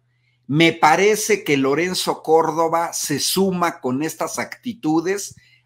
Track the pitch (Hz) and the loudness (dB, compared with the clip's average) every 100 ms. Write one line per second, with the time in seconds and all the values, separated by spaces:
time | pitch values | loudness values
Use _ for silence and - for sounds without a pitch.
0 | _ _ _ _ - 147 165 160 151 165 | _ _ _ _ -4 2 2 4 4 4
1 | 202 208 - 196 - 139 135 147 180 180 | 4 2 0 -2 0 0 2 0 0 -4
2 | - 156 - 160 160 151 165 165 170 - | -4 -4 2 2 4 0 0 0 -2 -6
3 | - 139 - - 196 180 170 - 127 131 | -4 -4 -2 0 0 0 -2 -2 -4 -4
4 | 156 156 160 - 110 - 123 104 156 160 | -4 -6 -6 -6 -8 -10 -12 -6 -2 0
5 | 165 208 - - _ _ | -2 -6 -8 -16 _ _